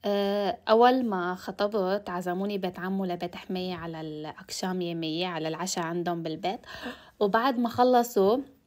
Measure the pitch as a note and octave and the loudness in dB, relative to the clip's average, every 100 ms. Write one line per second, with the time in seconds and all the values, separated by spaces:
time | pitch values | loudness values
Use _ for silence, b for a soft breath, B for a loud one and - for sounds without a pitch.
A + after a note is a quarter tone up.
0 | G#3 G3+ G3+ G3+ G3+ - - A3 B3 B3+ | 0 0 2 0 0 -4 2 6 8 6
1 | A#3+ F#3+ F3 F3+ - G3 G#3 G#3+ F#3 G3+ | 2 -2 -2 -4 -8 -4 -2 0 0 -2
2 | G#3 F3+ F#3 F3 G3 G3+ F#3 F3+ F#3 F#3+ | -4 -6 -4 -2 -2 -2 -4 -6 -4 -2
3 | F#3+ F3 F3 G3 - F#3 F#3 F3 E3 D#3+ | -2 -4 -6 -10 -6 -6 -4 -6 -8 -8
4 | D#3+ D3+ D3+ - F#3+ - F#3+ F#3 F3 E3+ | -8 -8 -10 -12 -12 -6 -4 -2 -2 -2
5 | D#3+ D#3+ F3+ E3 D#3+ D#3+ F3+ F#3 E3 E3+ | -4 -2 -2 -2 -4 -4 -4 -4 -2 -2
6 | F3 E3+ E3 D#3 F3+ A#3 - B B3 B | -2 -2 -4 -4 -4 -6 -10 B -12 B
7 | B _ G#3 A3 B3 A#3+ A#3 - B3 B3+ | B _ 2 4 2 2 0 4 6 6
8 | A#3 - F#3+ B3 C4+ _ | 4 4 4 4 0 _